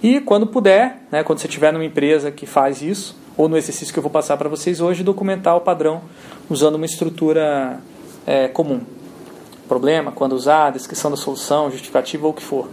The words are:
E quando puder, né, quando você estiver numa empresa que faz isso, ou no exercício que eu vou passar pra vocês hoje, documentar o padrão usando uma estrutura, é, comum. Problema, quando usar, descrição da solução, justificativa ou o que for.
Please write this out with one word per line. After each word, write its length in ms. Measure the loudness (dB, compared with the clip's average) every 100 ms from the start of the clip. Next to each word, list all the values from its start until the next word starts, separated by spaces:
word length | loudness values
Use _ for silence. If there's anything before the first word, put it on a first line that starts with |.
E 180 | 4 2
quando 260 | 4 2 4
puder, 560 | 2 6 6 4 -2 -4
né, 120 | -4
quando 160 | 0 -2
você 80 | -4
estiver 260 | 2 2
numa 120 | 2
empresa 460 | -2 0 2 2 0
que 160 | -8 -2
faz 360 | 2 2 0
isso, 340 | -6 -6 -8 -16 -12 0
ou 120 | 2
no 80 | 2
exercício 380 | -2 -8 -6
que 40 | -4
eu 40 |
vou 80 | -2
passar 260 | -2 0 -2
pra 120 | -2
vocês 320 | -4 -4 -2
hoje, 240 | -2 0
documentar 520 | -2 -2 -2 0 2 2
o 40 |
padrão 420 | 2 0 0 -2 -10 -20 -20 -20 -8
usando 240 | 2 2
uma 100 | 2
estrutura, 960 | -6 -4 -6 0 0 2 2 0 -4 -8 -16 -20 -20 -12 -2
é, 220 | 0 2
comum. 320 | 0 -2 -2 -6 -18 -20 -20 -20 -20 -20 -20 -4
Problema, 420 | 0 2 0 -2
quando 220 | -4 -2
usar, 400 | 0 4 4 4
descrição 400 | 0 -10 -6 -4
da 40 | -4
solução, 540 | -6 -8 -2 0 0
justificativa 560 | -6 -2 -2 -2 -4 -4
ou 60 |
o 20 |
que 80 | -4
for. 260 | -6 -6 -6